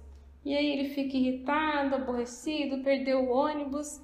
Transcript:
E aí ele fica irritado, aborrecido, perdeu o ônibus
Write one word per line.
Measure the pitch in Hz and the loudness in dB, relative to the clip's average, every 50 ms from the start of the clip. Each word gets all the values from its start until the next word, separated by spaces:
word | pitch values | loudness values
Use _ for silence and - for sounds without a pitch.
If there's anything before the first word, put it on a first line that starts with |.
| - - - - - - - - - | -20 -20 -20 -20 -20 -20 -20 -12 -6
E | 285 277 | -2 0
aí | 285 294 294 277 | 2 2 2 2
ele | 269 277 277 | 0 -2 -2
fica | - 285 277 269 269 | -2 -2 -2 0 2
irritado, | 262 254 254 254 - - - 285 302 311 311 302 285 277 269 269 | 2 2 2 2 0 0 0 2 2 2 2 2 2 2 2 0
aborrecido, | 254 - 247 247 240 240 233 - - - 311 302 302 277 254 269 262 262 | 0 0 -2 -2 -2 -2 -4 -6 -8 -6 -4 -2 0 0 -2 -2 -2 2
perdeu | 269 277 262 269 269 262 269 | 2 2 2 2 2 2 2
o | 254 247 | 2 2
ônibus | 240 262 285 302 302 294 285 277 262 294 294 - - - | 4 4 2 2 0 -2 -4 -4 -4 -6 -6 -6 -10 -14